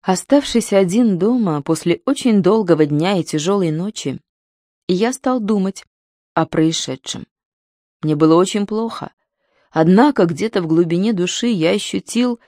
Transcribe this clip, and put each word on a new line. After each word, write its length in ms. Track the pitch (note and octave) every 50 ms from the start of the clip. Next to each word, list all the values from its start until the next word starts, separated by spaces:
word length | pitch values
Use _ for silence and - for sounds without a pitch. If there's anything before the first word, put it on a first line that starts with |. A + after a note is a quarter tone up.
Оставшись 680 | - - F#3 F3+ - - C4+ C#4+ C#4 - - A#3 G#3+ -
один 480 | G3+ G3 G3 F3 F3+ A#3+ B3 A3+ F#3+ E3
дома 420 | F3+ A3 B3+ B3 A3 F3+ D3+ D3
после 400 | C#3 - E3 - - E3+ E3+ - _
очень 360 | B3+ C#4 - - B3+ G#3+ G3+
долгого 440 | D#3 F3 G#3+ A3+ G#3 F3 E3 D3+ D#3
дня 320 | C#3+ D3 D3 E3 F#3+ G3+
и 80 | F3+ D3+
тяжёлой 460 | - - D3+ D3 F3+ G3+ G3+ F#3 D#3+
ночи, 500 | D3+ D#3+ F3+ G#3+ - - - C#3 B2+ A2 _ _ _ _ _ _ _ _ _ _ _ _ _
я 240 | - F#3 F3+ A3 A#3+
стал 300 | B3+ - - C4+ B3+ B3+
думать 420 | G#3 G3 A3 G3+ F#3 F#3+ - - - _ _ _ _ _ _ _ _ _ _
о 120 | E3 D#3+
происшедшем. 800 | D#3 - - D#3+ D#3+ D#3+ - - - C3 - _ - - - - _ _ _ _ _ _ _ _ _ _ _ _ _ _ _
Мне 140 | - D#3 D3+
было 200 | D3 D#3+ D#3 D#3+
очень 300 | E3+ F#3+ F#3+ - G#3 G3+
плохо, 460 | - G#3+ G#3+ A3+ A3+ - - - - _ _ _ _ _ _ _ _ _ _ _ _
однако 560 | _ D#3+ D#3+ E3+ F#3 G#3 C4+ D4 C4+ - F#3
где-то 360 | E3+ E3+ D3+ G3 A3 - G3+
в 60 | F3
глубине 440 | D#3 D#3+ E3 F3 E3 E3+ F3 G3 A3+
души 360 | A3+ F3 F3 F3 - - A#3+
я 240 | B3 A3+ F3 D#3 E3
ощутил 680 | G3+ G#3 - - - G3 - - - A3+ B3 B3 A#3+ - _